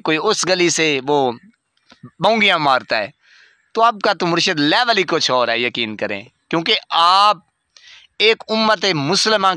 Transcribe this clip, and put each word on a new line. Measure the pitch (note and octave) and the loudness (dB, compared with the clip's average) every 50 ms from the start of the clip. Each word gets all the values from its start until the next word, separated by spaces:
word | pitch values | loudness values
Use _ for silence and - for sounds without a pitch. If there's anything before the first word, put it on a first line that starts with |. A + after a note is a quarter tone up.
| - | -2
کوئی | E3 D#3 C#3+ D#3+ | -2 -2 0 0
اس | G#3+ G3+ - - F3 | -2 -2 -2 -2 -2
گلی | F#3 F3+ F3 E3 | 0 2 2 0
سے | - E3 D#3+ D#3 C#3+ C3+ B2+ C#3 | 0 0 0 0 0 -2 -2 0
وہ | D3 C#3+ C3+ B2 A#2 B2 - G#3 _ _ _ _ _ _ _ _ - _ - B2 - - E3 | 0 0 0 0 -4 -6 -14 -20 _ _ _ _ _ _ _ _ -20 _ -20 -20 -8 -2 0
بونگیاں | G#3 A3+ A3 G#3 G3 F3+ D#3+ | 0 2 2 2 2 0 2
مارتا | D3+ C#3 C3 B2 A2 - A#2+ A2 | 2 2 2 2 0 0 -2 -4
ہے، | G2+ - - _ _ _ _ _ _ _ _ _ _ _ - | -4 -6 -10 _ _ _ _ _ _ _ _ _ _ _ -2
تو | A3+ A3+ | 0 2
آپ | A#3 A3+ G3 - | 2 0 0 -2
کا | G#3+ G3 | -2 -2
تو | D#3+ F#3+ E3+ | 0 -2 -2
مرشد | E3 E3+ - G3 F3+ D3+ | 0 0 0 -2 0 0
لیول | C#3+ D3+ F#3 A3+ B3 A#3+ A3 F#3+ | 0 0 2 0 0 0 0 0
ہی | F#3 | 0
کچھ | - E3+ D3+ - - | -2 -2 -2 -2 0
اور | B2+ B2+ A#2+ A2+ | 0 0 0 0
ہے، | A#2 A#2 | -2 -2
یقین | B2 A#2+ - A#2+ A#2 G#2+ G#2+ G2 | -2 -4 -4 -4 -6 -6 -6 -6
کریں، | A2 G2+ G#2 G2 A2 - _ _ _ _ | -6 -6 -6 -10 -12 -16 _ _ _ _
کیونکہ | - E3+ E3+ - A3 F3+ - _ | -4 -4 -2 -2 -2 -2 -4 _
آپ | D#3+ E3 E3+ F3 F#3 G3 G3+ G#3+ G3 D#3+ - _ _ _ _ _ _ - - - - - - _ _ - | 0 2 4 4 4 4 4 2 2 0 -6 _ _ _ _ _ _ -20 -20 -20 -20 -20 -20 _ _ 0
ایک | G#3 A3 A3 - - - | 0 0 0 0 -2 -4
امت | A3 A3 A3 A3 G#3+ F3 E3 | -2 0 0 0 0 0 0
مسلمہ | G3 F3 D3 C#3 D3 G3 - - A3 A3 G3+ G3 F#3+ F3+ | -2 0 0 0 -2 -2 0 0 0 0 2 2 0 0